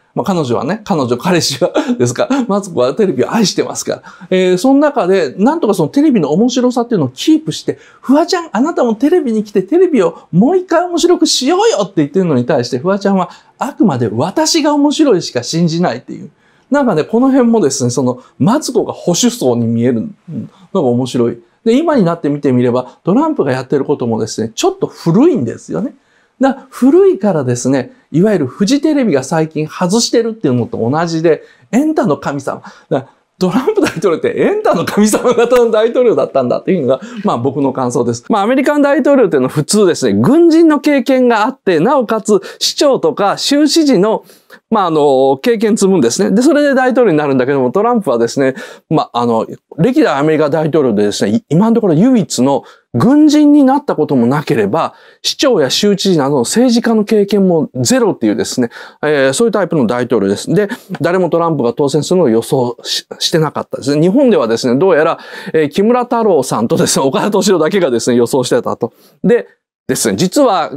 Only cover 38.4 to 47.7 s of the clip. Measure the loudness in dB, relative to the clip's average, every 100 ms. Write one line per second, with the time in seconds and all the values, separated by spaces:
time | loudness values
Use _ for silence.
38.4 | 0 0 0 0 2 2 2 4 4 2
39.4 | 0 -2 -2 2 2 2 0 0 2 4
40.4 | 4 6 4 4 2 0 2 2 2 2
41.4 | 0 -2 -2 0 2 0 0 -4 0 0
42.4 | -2 -6 -6 0 0 2 0 0 -2 -2
43.4 | 0 2 2 2 2 2 2 -2 -6 -20
44.4 | _ -20 _ -2 0 2 2 4 2 2
45.4 | 0 0 0 0 2 2 2 0 0 2
46.4 | 2 2 2 2 2 2 2 2 0 0
47.4 | 0 0 0